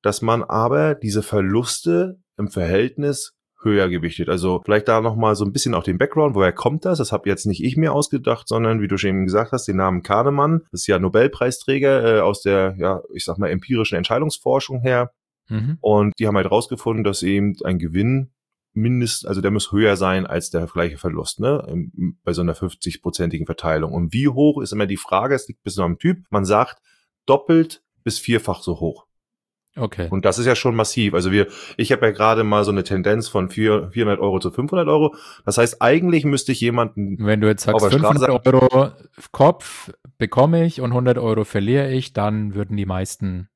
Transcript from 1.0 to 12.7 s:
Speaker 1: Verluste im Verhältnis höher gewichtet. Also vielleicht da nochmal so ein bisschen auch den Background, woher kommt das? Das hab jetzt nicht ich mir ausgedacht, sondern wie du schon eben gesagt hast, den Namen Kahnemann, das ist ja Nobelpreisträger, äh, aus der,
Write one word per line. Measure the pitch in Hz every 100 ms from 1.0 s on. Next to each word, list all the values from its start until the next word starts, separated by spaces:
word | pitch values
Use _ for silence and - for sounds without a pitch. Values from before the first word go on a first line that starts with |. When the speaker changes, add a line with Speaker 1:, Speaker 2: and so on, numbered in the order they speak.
| 110 104
Speaker 1:
Verluste | 101 107 95 107 120 - 165 170 185 185 _ -
im | 104
Verhältnis | - 85 95 123 139 143 135 - _ _ _
höher | 113 101 95
gewichtet. | 87 82 - 87
Also | 87 90 90
vielleicht | - 104 104
da | 113
nochmal | 113 110 110 104
so |
ein | 101
bisschen | 95 98
auch | 90
den | 90 90
Background, | 139 160 151
woher | 101 92
kommt | - 120 151
das? | 185 165
Das | 127
hab | 104 101
jetzt | 98 110
nicht | 92
ich | 123 139
mir | 160
ausgedacht, | 139 147 139 117 117 -
sondern | 113 113 113
wie | 101
du | 98
schon | 98
eben | 95 92
gesagt | 101 117
hast, | 127 -
den | 92
Namen | 95 90
Kahnemann, | - 104 131 143 147 165 -
das | 92
ist | -
ja | 95
Nobelpreisträger, | 95 107 135 - 123 127 - 135 135 135 113 110
äh, |
aus | 92 101
der, | 98 98 95